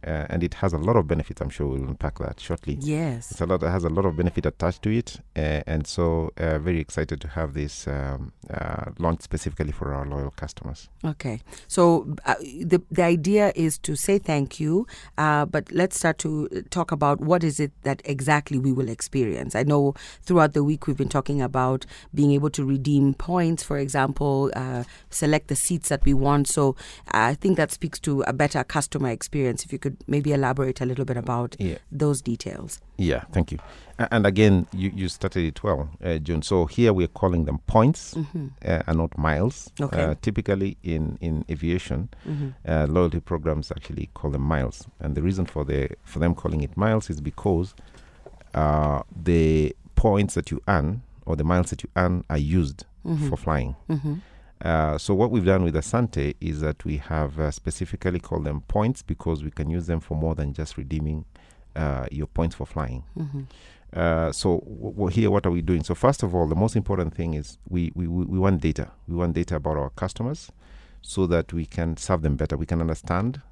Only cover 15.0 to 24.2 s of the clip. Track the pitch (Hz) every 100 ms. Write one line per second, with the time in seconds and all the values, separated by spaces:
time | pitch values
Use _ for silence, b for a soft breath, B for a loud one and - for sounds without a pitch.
15 | B - 151 147 147 156 - - 185 -
16 | 170 156 165 151 151 - - 180 170 151
17 | 147 143 156 175 165 143 143 - 139 139
18 | - 139 131 151 147 139 135 131 123 113
19 | - 139 117 67 69 104 143 147 143 139
20 | B B - 175 151 147 143 151 - 139
21 | 135 143 - 143 127 131 127 131 - B
22 | B 143 143 139 147 151 135 135 131 143
23 | 139 135 - 180 170 165 - 147 139 139
24 | 135 139